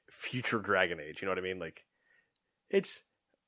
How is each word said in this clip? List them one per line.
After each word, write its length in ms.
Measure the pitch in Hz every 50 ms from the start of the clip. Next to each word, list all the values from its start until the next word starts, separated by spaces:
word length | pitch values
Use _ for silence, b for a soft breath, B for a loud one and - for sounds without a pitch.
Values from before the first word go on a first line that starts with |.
| _ -
future 480 | - - - - - 127 120 - 120 110
Dragon 400 | 95 98 101 92 92 87 85 80
Age, 200 | 73 78 76 - 98
you 40 |
know 60 | 95 92
what 60 | 92
I 40 | 92
mean? 160 | 92 92 92
Like, 260 | 85 82 - - - _ _ _ _ _ _ _ _ _ _ _ _ _ _ _ _ -
it's 340 | - 196 190 - - - - _ _ _ _ _ _ _ _